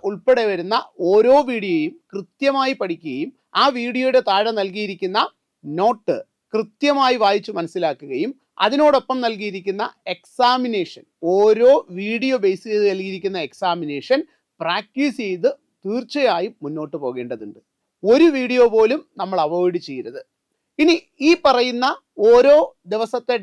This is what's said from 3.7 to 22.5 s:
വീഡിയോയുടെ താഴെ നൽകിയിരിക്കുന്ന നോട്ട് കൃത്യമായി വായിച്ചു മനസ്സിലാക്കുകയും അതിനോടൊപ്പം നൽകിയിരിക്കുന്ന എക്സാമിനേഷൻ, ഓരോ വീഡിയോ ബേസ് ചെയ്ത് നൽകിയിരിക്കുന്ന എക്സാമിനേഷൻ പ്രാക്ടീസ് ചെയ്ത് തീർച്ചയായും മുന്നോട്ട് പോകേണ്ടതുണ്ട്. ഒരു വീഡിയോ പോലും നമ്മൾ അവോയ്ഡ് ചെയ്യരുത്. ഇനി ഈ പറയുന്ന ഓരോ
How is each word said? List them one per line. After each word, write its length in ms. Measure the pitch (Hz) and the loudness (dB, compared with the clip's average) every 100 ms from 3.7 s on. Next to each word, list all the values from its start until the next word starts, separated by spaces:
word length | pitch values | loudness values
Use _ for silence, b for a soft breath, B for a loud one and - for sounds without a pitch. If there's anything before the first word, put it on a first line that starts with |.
| 247 | 0
വീഡിയോയുടെ 420 | 240 254 262 254 220 | -4 -4 0 0 2
താഴെ 240 | 196 220 220 | 0 0 -2
നൽകിയിരിക്കുന്ന 600 | 196 190 208 175 190 202 339 _ _ _ 147 156 | -4 -6 -8 -6 -4 -2 -4 _ _ _ -10 -2
നോട്ട് 380 | 214 233 - 123 - _ _ | -2 -2 -4 -6 -8 _ _
കൃത്യമായി 640 | 214 214 _ 285 277 262 254 | -6 -6 _ -2 2 2 2
വായിച്ചു 280 | 202 202 - 196 | 2 0 -4 -8
മനസ്സിലാക്കുകയും 760 | 165 185 160 135 143 131 214 - _ - - | -8 -4 -4 -4 -8 -6 -6 -8 _ -2 0
അതിനോടൊപ്പം 520 | 285 302 277 262 254 | 2 4 2 0 -4
നൽകിയിരിക്കുന്ന 600 | 240 214 208 190 190 196 233 - - | -4 -4 -8 -8 -8 -6 -8 -10 -12
എക്സാമിനേഷൻ, 880 | 180 _ - 247 254 247 208 165 - - _ 165 190 | -12 _ 0 2 2 -2 -4 -6 -10 -20 _ -2 2
ഓരോ 340 | 214 214 247 294 - 180 | 4 6 6 4 2 -8
വീഡിയോ 360 | 202 226 262 254 | -6 -4 -2 0
ബേസ് 220 | 196 190 226 | 0 -2 -4
ചെയ്ത് 140 | 208 202 | -2 0
നൽകിയിരിക്കുന്ന 480 | 190 190 190 190 190 147 | -2 -6 -8 -6 -6 -8
എക്സാമിനേഷൻ 720 | - 185 175 151 143 - 269 320 _ _ - | -6 -4 -4 -6 -8 -2 -2 -2 _ _ -10
പ്രാക്ടീസ് 560 | 160 185 214 262 285 247 | -6 -6 -6 -4 -4 -4
ചെയ്ത് 240 | 208 180 233 - _ _ 190 | -6 -2 -2 -4 _ _ -8
തീർച്ചയായും 680 | 233 247 294 254 175 202 - | -8 -6 -2 0 0 -4 -8
മുന്നോട്ട് 340 | 147 156 151 151 | -10 -10 -10 -8
പോകേണ്ടതുണ്ട്. 560 | 135 127 120 117 107 - _ _ _ _ | -8 -8 -8 -10 -14 -18 _ _ _ _
ഒരു 240 | 190 254 330 269 | 2 4 4 2
വീഡിയോ 280 | 247 247 240 220 | 0 4 4 4
പോലും 260 | 220 302 - - | 2 0 -6 -12
നമ്മൾ 180 | 190 185 151 | -6 -2 -2
അവോയ്ഡ് 360 | 175 180 175 160 | 0 -2 -2 -8
ചെയ്യരുത്. 340 | 131 117 123 - _ _ _ _ - | -12 -12 -14 -18 _ _ _ _ 0
ഇനി 120 | 311 330 - - 285 | 2 2 -4 -2 0
ഈ 20 | 339 285 | 2 2
പറയുന്ന 420 | 247 247 240 254 - _ - 214 | 2 0 -2 -2 -4 _ 0 6
ഓരോ 260 | 240 269 | 6 8